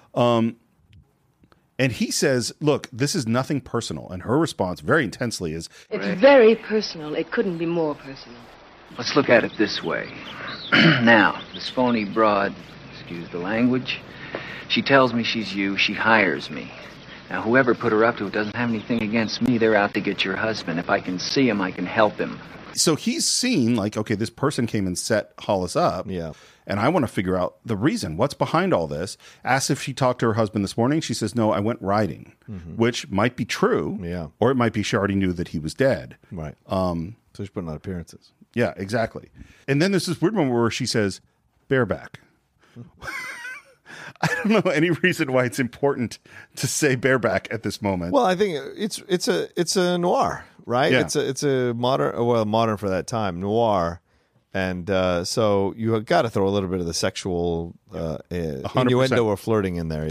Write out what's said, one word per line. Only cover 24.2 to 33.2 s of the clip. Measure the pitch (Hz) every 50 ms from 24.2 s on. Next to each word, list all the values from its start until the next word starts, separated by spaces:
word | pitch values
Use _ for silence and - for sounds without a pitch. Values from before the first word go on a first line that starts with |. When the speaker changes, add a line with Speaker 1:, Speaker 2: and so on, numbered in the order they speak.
| 113 -
Speaker 1:
person | - - - 147 - - 120 107
came | - 110 95
and | 92 90
set | - - - 117 104 - - _ -
Hollis | - - 107 95 90 87 -
up. | 143 175 139 82 92 - -
Speaker 4:
Yeah. | 95 87 82 80 73 - - - - _ - -
Speaker 1:
And | 95 101
I | 110 139
wanna | 175 175 127 107
figure | - - 95 92 92
out | 92 90 - - _ -
the | 120 113
reason. | 92 107 160 233 214 - - 156
What's | - 156 147 -
behind | - 143 - - 160 185 190 147
all | 92 82
this? | 73 73 73 87 104 - - - - - - -
Asks | 113 127 135 - -
if | 147 - -
she | 143 127
talked | - 135 127 123 -
to | 127
her | 117 104
husband | 113 113 98 - 110 98
this | 92 -
morning. | - 117 127 151 165
She | - - 117
says, | - 117 104 -
"No, | 120 110 107
I | - 90
went | 104 110 123 - -
riding," | 95 101 107 107 85 65 55 - - - _ _ -
Speaker 4:
Mm-hmm. | 107 90 82 82 82
Speaker 1:
which | 104 113 117 120 - - 78
might | 98 95